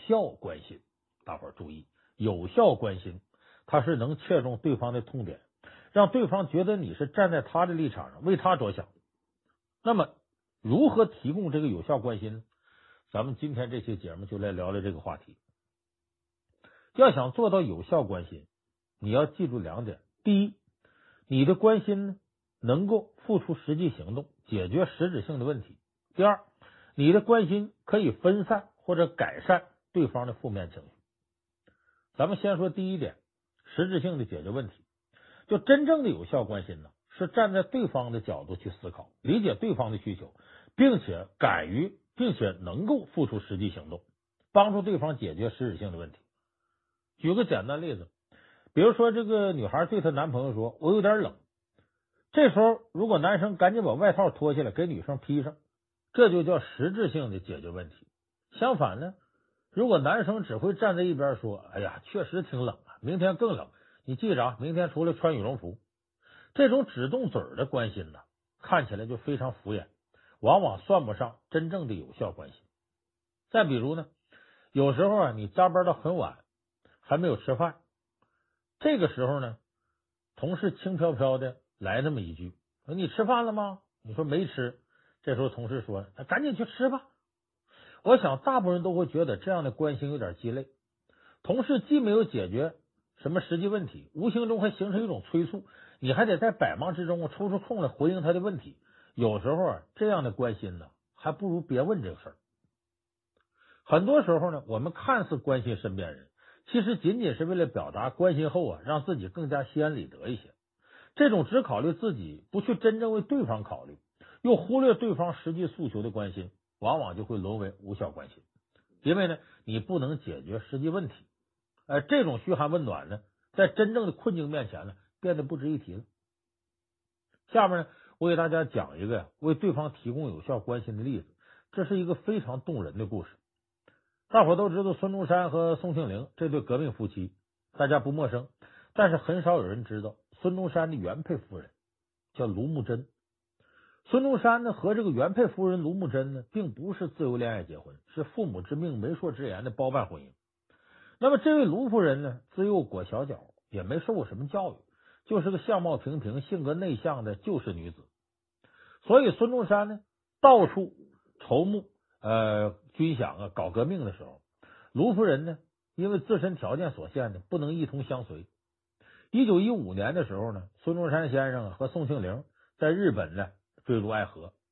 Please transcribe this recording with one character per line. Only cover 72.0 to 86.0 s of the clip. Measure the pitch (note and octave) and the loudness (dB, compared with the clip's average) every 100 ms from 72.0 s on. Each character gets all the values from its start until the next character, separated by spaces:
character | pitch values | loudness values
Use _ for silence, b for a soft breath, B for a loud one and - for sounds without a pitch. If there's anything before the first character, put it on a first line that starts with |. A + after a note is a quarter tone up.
| C2 | -10
效 | - G#2 | -8 -8
关 | D#2+ C#2+ | -8 -16
心。 | - _ _ _ _ _ _ _ _ _ | -20 _ _ _ _ _ _ _ _ _
再 | A3+ | 2
比 | E3+ B2 | 2 0
如 | B2+ | -2
呢， | E3 D3+ _ _ b b b b | -4 -8 _ _ b b b b
有 | C#3 C#3 | 2 4
时 | B2+ G3+ | 4 4
候 | |
啊， | G#3+ D3 | 4 2
你 | A2 G#2 | -2 -2
加 | - F3+ | 4 4
班 | F3+ | 4
到 | F3+ | 2
很 | D#3 D#3 F3 | 0 -2 -4
晚， | E2 - _ _ _ _ b b | -4 -8 _ _ _ _ b b
还 | - C#3+ | -2 0
没 | F3 | 2
有 | A2 | 0
吃 | - B2+ | -2 -2
饭， | E3+ - _ _ _ _ _ _ _ _ _ _ | -2 -4 _ _ _ _ _ _ _ _ _ _
这 | D4+ C4+ | 2 4
个 | D#3 | 2
时 | - B2+ | 0 -2
候 | C#3+ | -2
呢， | A#2+ A2+ _ _ _ _ _ _ _ - | -6 -10 _ _ _ _ _ _ _ -8
同 | D3 F3+ | -6 -2
事 | G3+ | -4
轻 | C3+ F#3+ E3+ | -4 -6 -2
飘 | E3+ | 0
飘 | C3+ C3+ C3 | 2 0 0
的 | C3 - _ _ | -4 -10 _ _
来 | F#2+ A2+ | -4 -2
那 | D3 | -2
么 | C3 | -4
一 | E2+ | -6
句， | E2 F2+ - _ _ - | -10 -14 -16 _ _ -10
说 | |
：“你 | F3+ F3 | -6 -4
吃 | - | -2
饭 | G#3+ A#3+ | 0 0
了 | A#3 | 0
吗？” | G#3+ G3+ F#3+ _ _ | -4 -6 -8 _ _
你 | A2 | -10
说 | G#2+ | -6
：“没 | D3+ D#3+ E3 | -2 -2 -2
吃。” | - B2 - _ _ _ _ | -4 -6 -8 _ _ _ _
这 | D3 | -4
时 | B2 | -2
候 | C3+ | -2
同 | - A2+ | -4 -8
事 | C3 | -8
说 | A2 G2 | -6 -8